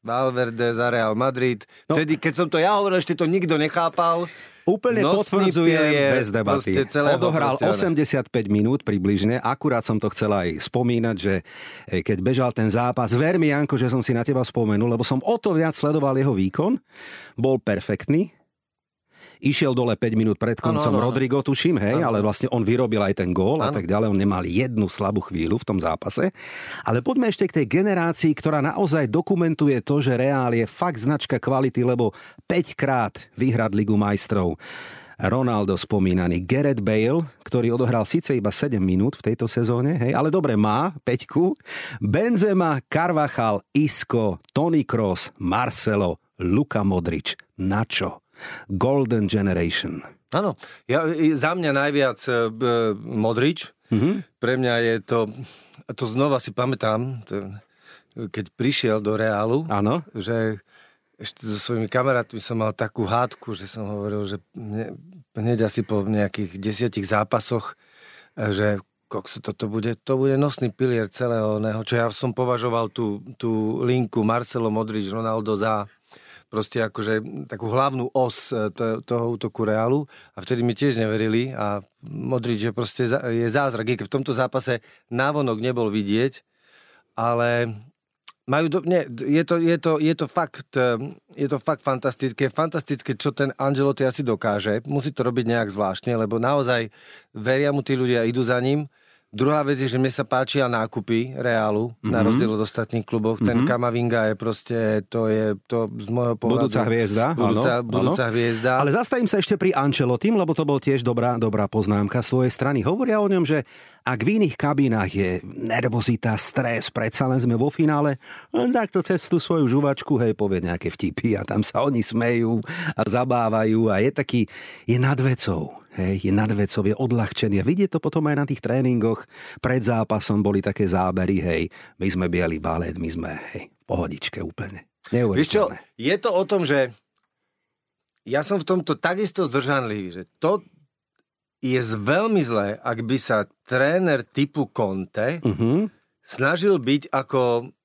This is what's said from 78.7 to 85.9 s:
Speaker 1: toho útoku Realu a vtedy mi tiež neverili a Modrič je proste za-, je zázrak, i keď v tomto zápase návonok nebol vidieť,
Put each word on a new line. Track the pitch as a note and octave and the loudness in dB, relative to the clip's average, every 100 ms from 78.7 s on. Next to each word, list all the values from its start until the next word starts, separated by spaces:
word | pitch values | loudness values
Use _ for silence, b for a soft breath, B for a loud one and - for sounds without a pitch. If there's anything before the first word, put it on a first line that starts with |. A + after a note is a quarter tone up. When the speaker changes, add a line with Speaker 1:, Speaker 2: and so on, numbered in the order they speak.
| - A2+ A2+ | -2 -4 -4
Speaker 1:
toho | - A#2+ A#2+ | -4 -2 -2
útoku | A2+ A2 - | -4 -6 -2
Realu | A2 G#2+ A2+ C#3 C#3+ B B | 0 0 2 0 -2 B B
a | - | -16
vtedy | F#2 B2 | -4 0
mi | A#2+ | 0
tiež | A2+ C#3+ A2+ | 2 0 2
neverili | A2 G#2+ A2 A2 C3 | 0 0 0 0 -2
a | B2+ G#2 G2+ F#2+ _ | -4 -4 -4 -8 _
Modrič | - D3+ B2 B2+ A#2+ A2 | -14 -8 -4 -2 -2 -2
je | A#2 | -2
proste | G#2+ A#2 - | -2 -6 -2
za-, | A#2+ B2 | 0 0
je | B2 A#2 A#2 | -2 -2 0
zázrak, | B2 C#3 A2+ A2+ | 0 0 -2 -4
i | |
keď | A#2+ G2+ | -4 -2
v | |
tomto | C#3 C3+ | -4 -2
zápase | B2 B2+ C3 C3 A#2+ b b b | -2 0 -2 -2 -4 b b b
návonok | A#2+ C3+ D3 C3+ A2 | -2 0 0 0 0
nebol | B2 A#2+ | -2 0
vidieť, | A2 | 0